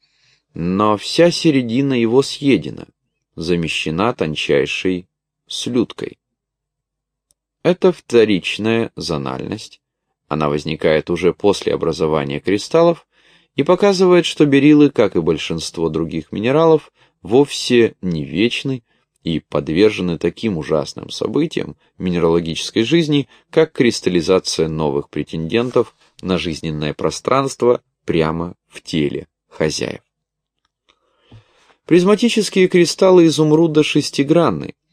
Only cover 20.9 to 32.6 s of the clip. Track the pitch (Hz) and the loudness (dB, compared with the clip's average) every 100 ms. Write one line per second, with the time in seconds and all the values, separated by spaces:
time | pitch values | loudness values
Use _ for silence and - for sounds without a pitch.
20.9 | - - - - 127 165 - - - _ | -12 -14 -8 -4 -2 -2 -4 -8 -12 _
21.9 | - 90 87 82 85 85 78 - 113 117 | -8 -4 0 2 0 -2 -8 -6 -2 0
22.9 | 170 151 147 - _ _ 160 160 - 123 | 0 2 0 -2 _ _ 0 0 2 0
23.9 | - 92 90 80 92 - - 80 78 76 | 2 -2 -2 2 0 0 -4 -2 -2 -2
24.9 | 69 - 76 73 82 80 113 123 123 113 | -4 -6 -8 -8 -8 -4 -2 0 -2 -2
25.9 | _ _ - 90 90 87 73 82 76 76 | _ _ -12 -4 -4 -4 -8 -8 -6 -6
26.9 | - 87 - - 131 135 - 120 120 _ | -4 -6 -4 -2 0 -2 0 0 0 _
27.9 | _ - 80 80 82 87 - _ - - | _ -4 -2 0 -2 -8 -12 _ -20 -8
28.9 | 82 71 69 - _ _ - 78 - - | -4 -2 -4 -12 _ _ -4 -4 -4 -8
29.9 | - _ _ _ _ _ _ _ _ _ | -10 _ _ _ _ _ _ _ _ _
30.9 | _ _ _ _ - _ _ _ _ - | _ _ _ _ -20 _ _ _ _ 2
31.9 | 170 180 208 233 226 190 196 | 4 4 2 2 0 -2 2